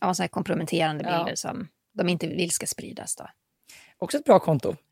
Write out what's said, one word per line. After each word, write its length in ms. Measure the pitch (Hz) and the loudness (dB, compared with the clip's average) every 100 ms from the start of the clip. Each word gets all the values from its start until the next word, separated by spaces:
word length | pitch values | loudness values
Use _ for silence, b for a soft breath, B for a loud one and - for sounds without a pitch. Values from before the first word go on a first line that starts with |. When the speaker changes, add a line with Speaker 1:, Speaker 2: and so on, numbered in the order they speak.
Speaker 1:
Ja, 140 | 185 | -2
så 80 | 180 | 0
här 60 | 175 | -2
komprometterande 760 | - 165 - 160 165 160 151 175 | -2 -2 -2 0 0 0 0 -2
Speaker 2:
Ja. 80 | 170 | 0
Speaker 1:
bilder 180 | 170 | -2
som 340 | - - - 175 _ _ | -4 -6 -8 -10 _ _
de 140 | 208 175 | -2 0
inte 180 | 175 160 | 0 -2
vill 240 | 175 170 | -2 -2
ska 160 | - - | -2 -4
spridas 500 | - 135 - - - | -6 -10 -10 -10 -10
då. 100 | - _ _ _ _ b b b | -12 _ _ _ _ b b b
Speaker 2:
Också 200 | 175 294 | -4 -2
ett 60 | |
bra 140 | 294 190 | 6 6
konto 380 | - 151 - 160 _ | 8 2 0 -6 _